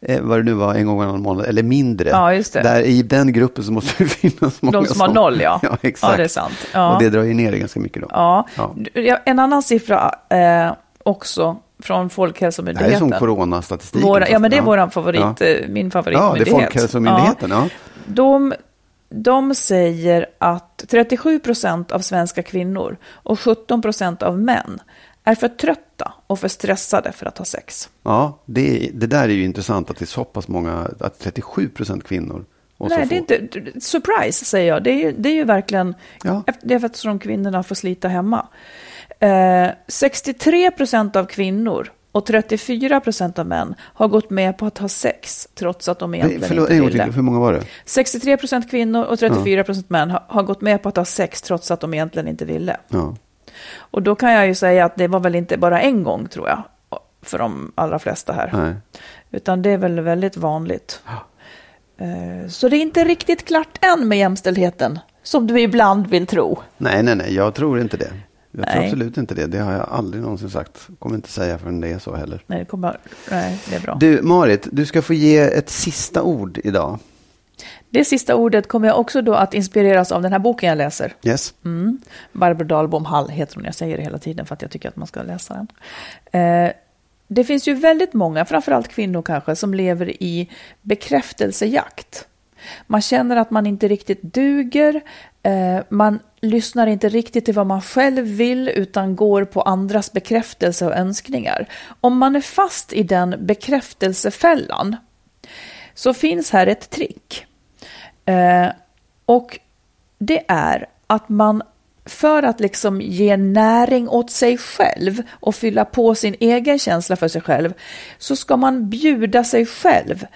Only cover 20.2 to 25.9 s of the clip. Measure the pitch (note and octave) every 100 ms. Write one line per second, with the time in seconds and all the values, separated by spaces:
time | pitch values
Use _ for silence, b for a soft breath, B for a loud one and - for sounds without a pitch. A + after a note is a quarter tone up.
20.2 | - - F3 F3 - - - A#3 A#3 B3
21.2 | D#4+ D#4 A#3+ A#3 F3+ E3 F3 F3+ - F3+
22.2 | F3 - - F#3 F3+ F#3+ - - - -
23.2 | - A3 A#3+ A3+ - A#3+ A3 G#3+ F#3 F3
24.2 | - F3+ A#3 A#3 - - _ b b b
25.2 | A3 A3+ A#3+ A#3+ D#4 D4 _